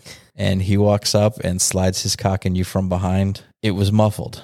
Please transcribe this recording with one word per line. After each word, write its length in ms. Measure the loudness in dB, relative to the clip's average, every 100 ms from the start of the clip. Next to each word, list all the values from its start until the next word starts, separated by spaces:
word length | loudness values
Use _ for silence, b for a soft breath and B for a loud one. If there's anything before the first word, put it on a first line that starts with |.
| B B B
And 280 | -4 -2 0
he 160 | 2 2
walks 360 | 4 2 2
up 240 | 2 2 0
and 200 | -4 -2
slides 420 | 0 0 0 0
his 140 | -4 -2
cock 300 | -2 -2 -2
in 80 |
you 100 | -2
from 240 | -2 -2 -2
behind. 540 | -2 0 0 0 -2 -10 _
It 100 | -4
was 200 | 0 2
muffled, 500 | 4 2 0 -8 -12